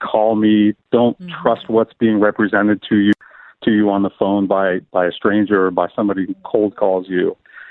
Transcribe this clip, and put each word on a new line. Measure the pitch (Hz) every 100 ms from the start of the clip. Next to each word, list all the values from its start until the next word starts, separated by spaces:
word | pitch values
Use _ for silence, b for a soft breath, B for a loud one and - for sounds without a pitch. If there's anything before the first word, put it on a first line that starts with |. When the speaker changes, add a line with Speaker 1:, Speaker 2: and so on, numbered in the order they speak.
Speaker 1:
call | - 110 110 107
me. | 107 104 104 - _
Don't | 117 120 -
Speaker 2:
Mm-hmm. | 180 165
Speaker 1:
trust | 123 113 -
what's | 113 110
being | - 113 104
represented | 104 110 104 104 104 101 -
to | 104
you, | 101 104 B B B B
to | 123
you | 107 104
on | 98
the | 95 -
phone | 98 104 95
by, | 98 95 90 -
by | 92 87
a |
stranger | - 110 107 101 98 92
or |
by | 87 87
somebody | - 101 95 92
who | 95
cold | - 110 104 -
calls | 101 95 92
you." | 90 87 - _ B B